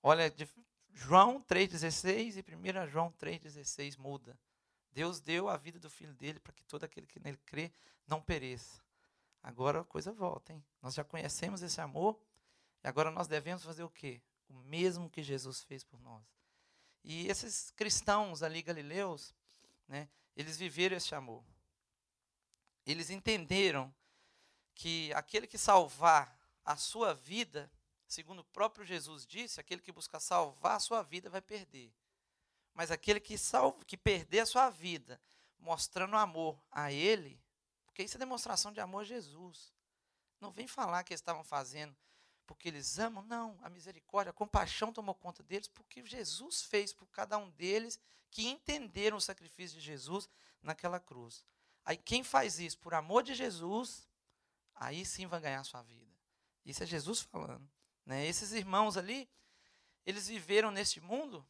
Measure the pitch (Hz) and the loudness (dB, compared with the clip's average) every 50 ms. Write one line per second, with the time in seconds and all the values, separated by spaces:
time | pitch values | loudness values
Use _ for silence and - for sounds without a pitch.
0 | - 135 156 165 165 156 151 143 151 139 - - - _ _ _ _ _ - 131 | 10 8 8 8 8 4 2 -2 -10 -10 -10 -20 -20 _ _ _ _ _ -16 -12
1 | 127 131 160 185 196 233 254 277 269 - 185 180 196 185 175 160 156 165 160 - | 0 10 12 12 12 12 8 2 2 4 6 6 6 4 2 -2 0 0 0 0
2 | - 185 190 220 226 233 202 190 190 - 160 160 180 190 185 190 180 147 139 160 | 2 2 2 2 2 -2 -4 -10 -12 -12 -14 -8 -6 -4 -2 -2 -4 -2 0 0
3 | 165 170 165 _ - 165 170 165 - 156 143 147 143 - - - 143 143 139 131 | 0 0 -2 _ -6 -6 -6 -6 -10 -14 -16 -10 -8 -8 -6 -6 -6 -8 -8 -10
4 | 131 139 139 135 120 117 127 - _ _ _ _ _ _ _ _ _ _ _ 135 | -8 -8 -8 -8 -10 -14 -20 -20 _ _ _ _ _ _ _ _ _ _ _ -2
5 | 160 170 180 160 147 156 165 170 190 208 185 151 139 160 165 175 165 156 - - | -2 -2 -2 -4 -2 0 0 2 2 2 -2 -2 -4 -10 -16 -16 -18 -18 -18 -16
6 | 160 156 143 127 135 143 156 151 _ - - - _ _ - - - - - - | -16 -18 -14 -8 -8 -8 -8 -8 _ -20 -20 -20 _ _ -10 -8 -8 -10 -10 -14
7 | - - - - - 147 139 - _ - - 143 160 170 _ _ - - - _ | -18 -16 -20 -12 -10 -10 -12 -12 _ -10 -6 -6 -6 -6 _ _ -20 -20 -20 _
8 | _ - 151 160 151 - 175 151 127 127 127 117 - - - - _ _ _ _ | _ -2 -2 0 0 -2 -2 -2 -2 -6 -8 -8 -12 -16 -20 -20 _ _ _ _
9 | _ _ _ _ _ _ _ _ _ - 120 117 127 143 147 160 175 _ - 160 | _ _ _ _ _ _ _ _ _ -14 -6 0 2 2 2 2 -2 _ -6 -6
10 | 151 180 220 220 190 180 160 - _ - 160 151 143 _ _ _ - 127 135 - | -6 -6 -6 -4 -4 -4 -4 -4 _ -16 -18 -18 -18 _ _ _ -10 -8 -6 -6
11 | 147 - - 160 160 147 - - - 180 196 185 175 175 - - 165 147 135 151 | -6 -6 -6 -6 -6 -4 -4 -4 -4 -4 -4 -6 -4 -4 -4 -4 -4 -6 -4 2
12 | 175 208 220 - _ _ _ _ _ _ _ _ _ _ _ _ _ 135 127 143 | 2 2 0 0 _ _ _ _ _ _ _ _ _ _ _ _ _ -4 0 2
13 | 156 160 160 180 180 156 156 151 139 160 180 180 156 160 165 156 170 165 _ - | 2 2 0 -2 -4 -2 -2 -2 -2 -4 -8 -8 -8 -12 -10 -10 -10 -12 _ -12
14 | - 139 123 120 _ _ _ _ _ _ 135 127 127 135 147 165 180 185 175 170 | -12 -10 -12 -12 _ _ _ _ _ _ -20 -20 -14 -6 0 2 4 4 2 2
15 | 175 160 - - 151 139 139 135 127 131 131 - - _ 139 131 - _ - 117 | -6 -8 -8 -10 -4 -4 -4 -4 -4 -6 -10 -10 -10 _ -14 -14 -14 _ -20 -20
16 | 120 127 117 110 110 _ _ _ _ _ _ _ _ _ _ _ _ _ _ _ | -20 -18 -18 -18 -20 _ _ _ _ _ _ _ _ _ _ _ _ _ _ _
17 | _ - 156 165 170 190 196 - - 233 202 - - - _ - 220 190 - - | _ -8 -6 -4 -2 -2 -2 -2 -2 -6 -6 -6 -6 -8 _ -4 0 2 2 2
18 | - - 202 208 214 196 165 147 160 160 160 165 156 156 170 160 143 143 156 185 | 4 4 4 4 4 0 -2 -2 -4 -2 -2 -4 -4 -4 -4 -4 -4 -6 -2 -2
19 | 202 185 165 143 - - _ _ _ _ _ _ - - _ _ _ _ 139 143 | -2 -2 -2 -6 -10 -16 _ _ _ _ _ _ -20 -20 _ _ _ _ -10 -8
20 | 147 143 _ _ _ _ _ 143 147 156 160 151 185 175 135 156 180 185 185 180 | -8 -10 _ _ _ _ _ -8 -6 -6 -6 -6 -6 -6 0 2 2 2 4 0
21 | - - 156 147 135 123 113 117 113 - - _ _ _ _ _ _ _ _ _ | -2 -4 -4 -6 -8 -10 -14 -14 -16 -20 -20 _ _ _ _ _ _ _ _ _
22 | _ _ _ _ _ _ _ _ _ _ _ _ _ _ _ _ _ - 147 165 | _ _ _ _ _ _ _ _ _ _ _ _ _ _ _ _ _ -6 -4 -4
23 | 165 147 185 190 - 226 220 202 165 143 180 196 196 185 147 139 131 135 - _ | -4 -8 -8 -6 0 0 0 0 0 0 2 4 6 6 4 2 -2 -4 -10 _
24 | _ _ _ _ _ _ _ _ _ _ _ _ _ _ _ - - 165 165 165 | _ _ _ _ _ _ _ _ _ _ _ _ _ _ _ -10 -6 -4 -4 -4
25 | 160 151 147 - 151 - - 214 240 - - 214 - - 202 185 170 143 - 135 | -2 0 -2 -2 -2 0 -2 -2 -2 -2 -6 0 6 10 10 10 10 8 0 6
26 | 156 170 160 151 135 - - _ _ _ _ _ _ - 147 143 - - - 220 | 8 10 10 10 8 4 -8 _ _ _ _ _ _ -2 -2 0 0 -4 0 2
27 | 233 202 156 135 127 139 180 226 240 160 143 151 143 143 _ _ _ _ _ _ | 2 2 2 0 -4 -6 -2 -2 -2 -2 -4 -10 -10 -10 _ _ _ _ _ _
28 | _ _ - - 160 151 190 185 160 _ _ - 202 220 214 214 208 170 185 170 | _ _ -10 -10 -10 -12 -14 -16 -16 _ _ 2 2 2 2 -2 -10 -6 -6 -6
29 | 143 151 156 143 123 117 - 196 240 226 - - 147 - 180 175 _ - 170 - | -6 -8 -12 -14 -16 _ -10 -10 -8 -8 -8 -10 -8 -10 -10 -10 _ -16 -14 -12
30 | 165 - - 156 - - 180 175 165 147 135 135 147 180 - 208 - - 233 226 | -12 -10 -8 -8 -2 2 4 4 4 4 0 -10 -4 -2 -2 0 0 0 0 -2
31 | 190 143 151 180 180 202 175 190 190 - 214 208 190 147 139 135 123 113 _ _ | -2 -4 -10 -12 -10 -8 -10 -10 -8 -8 -10 -10 -10 _ -18 -20 -20 -20 _ _
32 | _ _ _ _ _ _ _ _ _ _ _ _ _ _ _ 165 170 160 165 156 | _ _ _ _ _ _ _ _ _ _ _ _ _ _ _ -6 -2 -2 -2 -2
33 | - - 208 208 - - 214 202 - - - 254 262 277 277 - - - - - | 4 2 2 2 2 -6 -6 -4 -4 2 4 6 6 6 4 0 -12 -14 -14 0
34 | _ 220 202 180 160 143 - 214 226 220 - 247 269 254 208 156 165 180 170 156 | _ 2 2 2 0 2 4 4 4 6 6 6 6 6 4 -2 -6 -6 -6 -6
35 | 123 117 127 131 _ _ _ _ _ _ _ _ - 165 165 160 - - - 185 | -8 -12 -18 -18 _ _ _ _ _ _ _ _ -4 -4 -2 -2 -2 -4 -2 -2
36 | 185 190 208 214 214 190 165 160 165 156 147 139 _ _ - 143 147 143 143 143 | -2 2 4 4 4 4 2 0 -2 -2 -2 -4 _ _ -4 -4 -2 -2 0 2
37 | 160 202 220 202 165 139 127 123 _ _ _ _ _ _ _ _ _ _ _ - | 4 6 4 4 2 -8 -16 -20 _ _ _ _ _ _ _ _ _ _ _ -6
38 | 190 214 - 247 262 254 262 240 - - 214 170 - 208 208 214 208 185 185 196 | -6 -6 -4 -6 -6 -6 -4 -6 -4 -2 0 -2 -2 -2 -4 -6 -6 -6 -6 -8
39 | 214 202 240 247 185 143 143 160 180 180 160 - - - _ _ _ _ _ _ | -8 -6 -8 -10 -10 -12 -16 -18 -20 -20 -20 -20 -20 -20 _ _ _ _ _ _
40 | _ _ _ _ _ _ _ _ 196 202 180 202 247 262 - - 240 185 170 180 | _ _ _ _ _ _ _ _ -16 -14 -12 -10 -12 -10 -4 -2 0 2 2 0
41 | 180 - 175 156 - - 170 156 160 - - 143 135 123 131 151 151 147 139 _ | 0 -2 -8 -6 -4 -4 -4 -4 -4 -4 -2 -2 -2 -4 -8 -10 -10 -10 -12 _
42 | _ _ _ _ _ _ _ _ _ - 151 _ - 170 160 143 135 - - - | _ _ _ _ _ _ _ _ _ -20 -20 _ -8 -8 -8 -6 -6 -6 -2 -2
43 | 220 226 226 196 196 220 233 233 233 220 208 175 156 170 175 180 156 185 190 160 | -2 -2 -2 -6 -10 -8 -6 -6 -6 -8 -10 -14 -16 -18 -18 -16 -18 -18 -18 -18
44 | _ _ - 202 196 190 - - 214 208 - 208 - - - - 214 220 226 - | _ _ 2 2 2 2 -2 -4 -4 2 4 4 4 4 0 -2 -2 -2 -2 -4
45 | 214 196 185 _ - 175 170 - 151 143 180 202 208 - _ - 226 _ - 254 | -4 -4 -6 _ -8 -14 -14 -14 -10 _ -6 -6 -6 -8 _ -18 -20 _ -20 -18
46 | 247 220 233 254 214 - - - 254 330 339 - - - - 208 202 202 - _ | -16 -12 -10 -8 -6 -6 -6 -6 -6 -4 -4 -4 -4 0 2 2 2 0 -4 _
47 | 190 _ _ - 214 196 208 208 202 185 160 143 170 180 196 220 226 233 220 - | -16 _ _ -6 -4 -2 -2 -4 -4 -4 -10 _ 0 2 2 2 0 -2 -8 -12
48 | _ _ - - _ _ - - 220 240 269 311 _ - 294 302 269 208 170 190 | _ _ -20 -20 _ _ -6 -4 -4 -4 -4 -6 _ -4 -4 -4 -4 -6 -4 2
49 | 202 214 214 202 - - 196 - 170 165 - - 180 175 151 165 151 147 156 135 | 2 2 2 2 -2 -4 -4 -10 -14 -20 -16 -14 -14 -14 -14 -14 -12 -10 -10 -10
50 | 123 139 175 202 202 - _ _ - - _ _ - 147 156 - - 175 175 180 | -8 -6 -6 -6 -6 -8 _ _ -20 -20 _ _ -8 -8 -8 -4 -2 -2 -2 -2
51 | 175 - 139 123 120 117 117 - _ _ _ _ _ _ _ _ _ - 165 170 | -2 -8 -16 -14 -14 -14 -16 -18 _ _ _ _ _ _ _ _ _ -2 -2 -2
52 | - - 226 247 262 - - 262 262 214 165 156 175 165 - - - 170 170 160 | 0 0 0 0 0 4 4 4 4 4 0 -4 -4 -6 -8 -10 -6 0 0 0
53 | 151 160 196 240 254 254 269 240 262 240 190 170 165 175 196 220 254 226 - - | 0 6 6 6 6 4 -2 -2 -2 -2 -4 -4 -4 0 0 0 -2 -2 -8 -14
54 | - _ _ _ _ _ _ _ _ _ _ _ _ _ _ - 123 123 143 170 | -16 _ _ _ _ _ _ _ _ _ _ _ _ _ _ -8 -8 -6 -6 -4
55 | 190 180 - - 190 180 170 170 156 147 135 135 135 - - 127 120 117 117 117 | -6 -6 -6 -8 -6 -4 -4 -4 -2 -2 -4 -4 -6 -8 -12 -14 -16 -16 -20 -20
56 | 113 - 170 _ _ _ _ _ _ _ _ _ _ - 143 - 185 165 170 156 | -20 -20 _ _ _ _ _ _ _ _ _ _ _ -12 -8 -6 -6 -4 -4 -4
57 | 143 165 233 233 - - - 170 151 - 123 123 139 143 _ _ _ _ _ _ | -2 -2 -2 -4 -4 -4 -8 -8 -8 -8 -10 -12 -14 -20 _ _ _ _ _ _
58 | _ - 131 135 143 160 175 - 220 202 220 226 196 190 185 196 214 214 185 190 | _ -6 -4 -2 -2 0 -2 -2 -4 -2 -4 -4 -2 2 4 4 4 4 4 -2
59 | 180 190 240 269 262 _ _ _ _ _ _ _ _ _ _ _ _ _ _ _ | -2 -2 -4 -6 -6 _ _ _ _ _ _ _ _ _ _ _ _ _ _ _
60 | _ - 190 208 190 196 226 214 165 160 202 214 220 220 202 196 202 - - 160 | _ -6 -4 -4 -4 -6 -6 -8 -2 4 6 6 6 6 2 0 0 0 0 -2
61 | 160 180 214 262 311 285 226 156 135 _ | -4 -4 -4 -4 -4 -6 -8 -12 -14 _